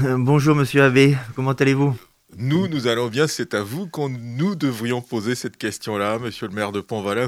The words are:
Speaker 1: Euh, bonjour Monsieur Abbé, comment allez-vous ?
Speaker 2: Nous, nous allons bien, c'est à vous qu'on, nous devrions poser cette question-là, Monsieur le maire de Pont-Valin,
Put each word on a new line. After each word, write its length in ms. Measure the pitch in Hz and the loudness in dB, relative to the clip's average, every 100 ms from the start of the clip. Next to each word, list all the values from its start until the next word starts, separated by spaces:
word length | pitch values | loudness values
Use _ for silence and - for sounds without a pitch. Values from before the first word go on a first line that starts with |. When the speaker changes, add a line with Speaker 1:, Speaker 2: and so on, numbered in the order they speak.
Speaker 1:
Euh, 140 | 135 127 | 0 2
bonjour 360 | 127 147 147 147 | 4 4 4 2
Monsieur 280 | 135 143 | 2 4
Abbé, 340 | 139 127 139 139 117 - | 6 6 6 4 -2 -4
comment 180 | 131 | -2
allez-vous ? 440 | 131 139 135 143 120 - _ _ 87 | 2 2 2 2 -2 -8 _ _ -8
Speaker 2:
Nous, 300 | 127 160 190 | -2 0 0
nous 180 | 151 120 | -2 0
allons 220 | 117 120 | 0 -2
bien, 180 | 113 151 | 0 0
c'est 300 | - 120 104 | 0 -4 -2
à 80 | |
vous 240 | 101 143 190 | -4 -6 -8
qu'on, 200 | 156 139 | -6 -6
nous 460 | 127 117 120 185 | -6 -8 -2 -2
devrions 480 | 185 143 113 117 123 | 0 -2 -2 -2 -2
poser 320 | 123 117 104 | -2 -4 -2
cette 240 | 127 123 - | -4 -6 -6
question-là, 640 | 113 - - 104 104 113 | -6 -6 -4 -2 0 -2
Monsieur 280 | 120 - 110 | -4 -8 -8
le 60 | |
maire 180 | 101 104 | -4 -4
de 80 | 101 | -4
Pont-Valin, 480 | - 110 98 104 | -6 -4 -2 -2